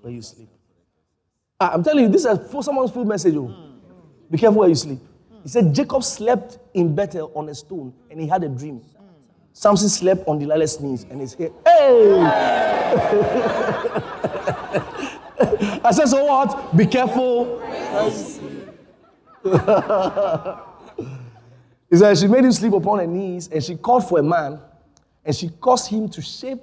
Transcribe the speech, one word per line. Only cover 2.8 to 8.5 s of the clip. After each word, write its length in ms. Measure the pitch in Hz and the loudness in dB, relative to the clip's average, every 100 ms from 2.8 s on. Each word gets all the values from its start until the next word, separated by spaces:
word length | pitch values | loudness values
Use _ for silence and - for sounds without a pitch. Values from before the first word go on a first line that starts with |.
| 254 | -2
full 160 | 240 220 | -2 -4
message. 280 | 208 180 147 | -2 0 -2
Oh. 140 | 123 - 147 131 _ - - _ _ | -4 -12 -20 -20 _ -20 -20 _ _
Be 60 | 165 | 0
careful 240 | 226 208 | 2 4
where 80 | 185 | 4
you 60 | |
sleep. 240 | 151 151 131 - _ _ - | 2 -2 -12 -16 _ _ -20
He 60 | 147 | -6
said, 240 | 240 175 | 0 2
"Jacob 320 | 143 285 269 | 2 -2 -2
slept 540 | - - 214 226 - - _ | -4 -4 -2 -2 -4 -18 _
in 200 | 190 170 | -2 0
Bethel 380 | 151 202 165 156 | 0 -4 -6 -10
on 140 | 151 151 | -10 -10
a 60 | |
stone, 400 | 147 - 185 131 123 _ | -14 -14 -14 -14 -18 _
and 100 | 156 | -12
he 60 | 156 | -2
had 180 | 185 | -2
a 60 | 160 | -2